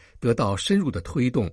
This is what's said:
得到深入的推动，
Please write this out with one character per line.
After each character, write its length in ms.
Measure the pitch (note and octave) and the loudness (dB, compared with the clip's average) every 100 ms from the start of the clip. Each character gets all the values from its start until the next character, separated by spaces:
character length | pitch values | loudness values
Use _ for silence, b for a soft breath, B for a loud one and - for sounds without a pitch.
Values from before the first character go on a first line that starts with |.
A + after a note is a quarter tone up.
| b b | b b
得 140 | B2+ | 0
到 220 | A#2 A2 G2+ | 2 0 0
深 220 | - G3 | 2 2
入 140 | D#3 | 2
的 100 | F2 | -4
推 300 | - D3 B2+ | -6 -2 0
动， 200 | B2 F#2 | 0 -4